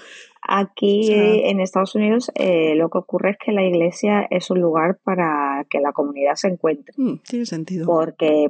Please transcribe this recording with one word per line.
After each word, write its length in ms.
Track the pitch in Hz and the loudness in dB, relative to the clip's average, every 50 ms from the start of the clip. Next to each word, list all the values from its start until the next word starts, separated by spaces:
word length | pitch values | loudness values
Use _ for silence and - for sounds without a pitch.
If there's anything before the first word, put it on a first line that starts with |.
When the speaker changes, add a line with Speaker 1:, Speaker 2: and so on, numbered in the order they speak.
| - - - - - - _ _ | -20 -20 -20 -20 -20 -20 _ _
Speaker 1:
Aquí, 600 | - - - 202 196 190 - - - 202 202 208 | -6 -2 0 0 0 -2 -2 -2 0 2 2 2
Speaker 2:
O 20 | 220 | 2
sea 200 | 220 214 208 208 | 2 4 4 4
Speaker 1:
eh, 260 | 208 180 - - - | 4 4 4 2 2
en 80 | 202 196 | 0 0
Estados 340 | 185 185 - 190 190 196 - | -2 -2 0 -2 -2 0 0
Unidos, 380 | 214 214 208 220 240 254 - - | 0 2 2 2 0 0 -4 -4
eh, 400 | - - 190 180 165 160 156 151 | -2 0 2 2 2 2 2 2
lo 140 | 156 165 165 | 2 0 0
que 80 | - 185 | -2 -4
ocurre 340 | 175 - 208 - - 185 | -4 -4 -4 -2 -2 -2
es 60 | 202 - - | -2 -2 -4
que 60 | - | -2
la 120 | 214 202 190 | 0 2 2
iglesia 640 | 185 175 170 165 175 175 - - 208 208 208 - - | 2 2 2 2 0 -2 -2 0 0 2 0 0 0
es 180 | - 180 180 - | -2 -4 -2 0
un 100 | 185 180 | 0 0
lugar 400 | 175 170 160 160 160 170 - - _ | 2 2 2 2 0 0 -2 -2 _
para 600 | - 190 180 175 160 151 147 143 143 139 139 143 - | -4 -2 0 0 0 0 -2 -2 -2 -2 -4 -6 -4
que 100 | - 151 | -4 -2
la 120 | 143 143 143 | -2 -2 -2
comunidad 400 | - 147 143 143 139 139 143 147 | -2 -4 -4 -2 0 0 0 0
se 140 | - - 196 | 0 -2 -2
encuentre. 460 | 180 170 - 160 151 147 139 - - - | -2 0 -2 -2 -2 -2 -6 -12 -6 -4
Speaker 2:
Mm, 200 | 262 233 135 156 - - | -2 -2 -2 -6 -8 -8
tiene 180 | - 240 240 | -6 -6 -4
sentido. 400 | 220 180 160 160 160 185 180 160 | -4 -6 -8 -6 -6 -6 -4 -2
Speaker 1:
Porque, 600 | 175 170 160 160 160 - - 170 151 151 151 147 | 0 0 0 0 -2 -4 -2 0 2 2 2 2